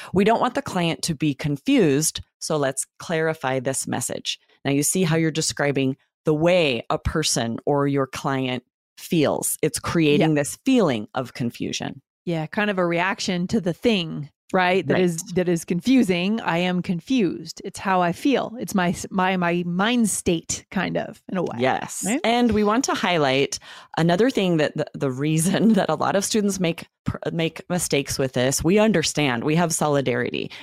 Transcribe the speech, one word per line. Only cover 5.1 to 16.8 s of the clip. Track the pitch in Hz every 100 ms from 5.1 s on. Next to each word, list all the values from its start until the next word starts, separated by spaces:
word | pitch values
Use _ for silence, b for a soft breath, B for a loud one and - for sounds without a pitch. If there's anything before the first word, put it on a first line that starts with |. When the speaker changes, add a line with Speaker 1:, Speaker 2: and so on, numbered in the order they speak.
| 165
Speaker 1:
you're | 160
describing | 156 156 - 143 139 135 135 _ _
the | -
way | 151 170 180 151 113 -
a | 156
person | - 165 151 143 117 113 -
or | 143 143
your | 139 131
client | - 151 135 127 123 - _ _ -
feels. | - 170 127 87 - -
It's | 156 -
Speaker 2:
Yeah. | -
Speaker 1:
creating | 170 151 147 160 147
this | 139 - -
feeling | 262 170 113 104
of | 127 120
confusion. | - 120 - 85 - - - _ _ -
Speaker 2:
Yeah, | 165 151
kind | - 208
of | 185
a | 175
reaction | 170 185 214 - 180 180
to | 226
the | 175
thing, | 156 240 208 160 156 143 _ _
right? | 185 180 185 135
That | 180
Speaker 1:
Right. |
Speaker 2:
is, | 180 165 - 180
that | 175
is | 165 -
confusing. | 175 240 262 190 175 185 226
I | - 170
am | 180 180